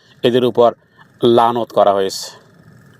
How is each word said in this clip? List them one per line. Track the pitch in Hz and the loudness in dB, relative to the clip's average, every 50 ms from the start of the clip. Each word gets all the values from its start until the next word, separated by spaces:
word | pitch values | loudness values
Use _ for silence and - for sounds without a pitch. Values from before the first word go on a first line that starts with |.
| _ _ _ _ - | _ _ _ _ -4
এদের | 127 117 127 120 | -2 0 0 -2
উপর | 123 107 120 120 117 110 _ _ _ _ _ - _ _ _ - | -2 0 2 2 2 0 _ _ _ _ _ -20 _ _ _ 0
লানত | 120 117 120 117 117 120 120 113 - - | 2 2 2 2 0 0 -4 -6 -6 -2
করা | - 101 101 98 | 0 0 2 0
হয়েছে। | 101 98 95 - - - - - - _ _ _ _ - - - - _ _ _ _ | 0 -2 -4 -6 -10 -14 -16 -20 -20 _ _ _ _ -20 -20 -20 -20 _ _ _ _